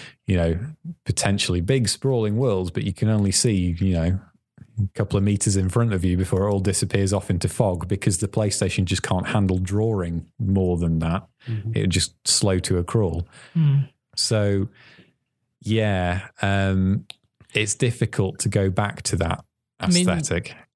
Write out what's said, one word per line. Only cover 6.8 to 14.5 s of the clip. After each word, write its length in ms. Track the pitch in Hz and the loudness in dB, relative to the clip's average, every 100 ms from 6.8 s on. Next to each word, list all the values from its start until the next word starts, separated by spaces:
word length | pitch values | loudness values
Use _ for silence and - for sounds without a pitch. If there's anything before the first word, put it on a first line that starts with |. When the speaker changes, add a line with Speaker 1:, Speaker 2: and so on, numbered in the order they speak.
| 98 101 95 | 0 0 0
Speaker 1:
off 160 | 98 - | 0 -2
into 180 | 90 - | -2 -2
fog 400 | - 107 90 85 | 0 0 0 -2
because 320 | 98 107 87 | -2 0 0
the 80 | 101 | -2
PlayStation 580 | - 104 - 95 - 90 | -2 -2 0 0 0 0
just 180 | 95 | 0
can't 240 | - 90 92 | -2 -2 0
handle 320 | 107 95 92 | 0 2 0
drawing 720 | 92 101 113 104 85 85 - - | 0 0 0 0 -2 -6 -8 -4
more 380 | 98 95 92 87 | 0 2 2 2
than 220 | 85 80 | 0 0
that. 280 | 82 92 - _ - | 0 -2 -6 _ -8
Speaker 2:
Mm-hmm. 240 | 110 110 110 | -6 -4 -2
Speaker 1:
It 60 | |
would 80 | 98 | 0
just 260 | 87 - _ - | 0 -2 _ -2
slow 300 | - 101 92 | 0 2 2
to 180 | - 90 | 0 -2
a 60 | |
crawl. 440 | 87 113 95 85 85 - - | 0 0 2 -2 -6 -12 -6
Speaker 3:
Hmm. 260 | 165 147 139 135 _ _ - | 0 4 2 0 _ _ -6
Speaker 1:
So, 540 | - 110 101 | 0 2 2